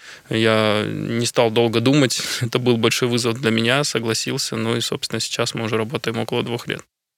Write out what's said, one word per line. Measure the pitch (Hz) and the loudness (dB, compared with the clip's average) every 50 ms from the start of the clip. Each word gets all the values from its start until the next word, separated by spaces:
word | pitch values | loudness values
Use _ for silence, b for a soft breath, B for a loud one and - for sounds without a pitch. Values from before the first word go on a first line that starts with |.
| B B B B B - | B B B B B -4
Я | - 113 113 110 110 110 110 107 104 107 107 | 0 2 4 4 4 4 4 2 2 2 0
не | 107 107 101 101 101 117 117 120 | -2 -4 -4 -4 -4 -2 -2 -2
стал | 117 - - 120 113 | 0 2 4 4 4
долго | 110 117 117 117 107 117 | 4 4 2 4 4 2
думать. | 113 131 139 151 135 123 - - - - - | 4 4 4 4 4 2 2 -2 -4 -4 -4
<laughs> | - | -4
Это | 123 113 - 135 | -4 -2 -2 0
был | 123 123 123 | 2 4 2
большой | 117 113 113 - - 131 120 | 4 4 2 2 2 0 0
вызов | 120 120 117 120 113 127 | 0 0 0 0 -2 0
для | 135 110 | 0 0
меня, | 113 113 113 117 127 139 147 | 2 2 2 2 2 2 0
согласился. | - - 123 117 113 110 - - 131 127 135 - - 120 | 0 -2 -2 -2 -2 -2 -2 -2 -4 -4 -4 -4 -4 -4
Ну | 117 110 113 117 | -4 -2 -2 -2
и, | 120 113 | -2 -2
собственно, | - - - - - - 113 | -4 -6 -6 -6 -6 -6 -6
сейчас | - - - - 117 - - | -6 -6 -4 -4 -4 -4 -2
мы | 117 113 | -4 -4
уже | 110 117 110 | -2 -2 -2
работаем | 110 107 156 113 - 117 113 117 | -2 -2 -4 -6 -4 -4 -4 -4
около | 113 - - 120 117 | -4 -2 -2 -4 -2
двух | 113 117 120 - - | -2 -4 -6 -6 -6
лет. | - - - _ _ _ _ _ _ | -8 -8 -8 _ _ _ _ _ _